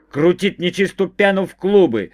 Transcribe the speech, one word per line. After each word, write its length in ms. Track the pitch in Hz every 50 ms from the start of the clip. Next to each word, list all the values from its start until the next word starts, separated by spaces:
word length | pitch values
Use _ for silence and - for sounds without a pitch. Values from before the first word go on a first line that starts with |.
| _ _
крутит 480 | - 135 151 175 180 175 185 202 185 -
нечистую 500 | 165 180 175 - 196 185 - - 196 180
пену 360 | - - 208 196 196 190 196
в 100 | 165 -
клубы, 560 | _ - 190 202 202 185 143 113 110 95 85